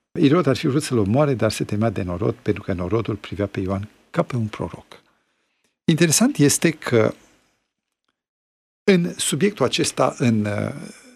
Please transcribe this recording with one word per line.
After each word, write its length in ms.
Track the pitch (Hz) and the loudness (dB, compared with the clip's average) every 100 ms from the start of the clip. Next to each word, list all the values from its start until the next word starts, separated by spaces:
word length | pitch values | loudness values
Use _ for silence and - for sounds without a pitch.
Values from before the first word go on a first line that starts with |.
| _ 165 | _ 0
Irod 260 | 143 170 139 | 4 4 2
ar 100 | 120 | 0
fi 100 | 160 | 0
vrut 160 | 135 | -2
să-l 160 | - 123 | 0 0
omoare, 360 | 98 127 147 | 2 2 2
dar 160 | 120 113 | 2 -2
se 140 | - | -2
temea 260 | 123 104 113 | -4 -2 -2
de 120 | 98 | -2
norod, 320 | 90 90 123 | -6 -2 -4
pentru 280 | 117 - 98 | -4 -4 -4
că 100 | - | -4
norodul 420 | 90 87 110 110 | -6 -2 -2 -2
privea 320 | 104 - 92 101 | -8 -8 -6 -6
pe 140 | - | -4
Ioan 280 | 92 98 104 _ _ | -4 -4 -6 _ _
ca 120 | - | -6
pe 140 | 165 123 | -4 -4
un 100 | 107 | -6
proroc. 560 | - 87 - - - _ _ _ _ _ _ _ _ | -6 -10 -10 -20 -20 _ _ _ _ _ _ _ _
Interesant 520 | - 160 170 139 247 294 | 0 2 4 4 2 4
este 340 | 143 - 170 | 2 4 0
că 440 | 151 - 117 110 - _ _ _ _ _ _ _ _ _ _ _ _ _ _ _ _ | -2 0 2 2 -2 _ _ _ _ _ _ _ _ _ _ _ _ _ _ _ _
în 340 | - 185 175 - | 2 4 2 -4
subiectul 460 | - 143 202 - | -4 0 0 2
acesta, 500 | 123 - - - 135 - | -2 0 -2 0 -2 2
în, 260 | 123 110 | 2 2
uh, 300 | 104 104 - - - - - | 0 -4 -6 -8 -14 -20 -20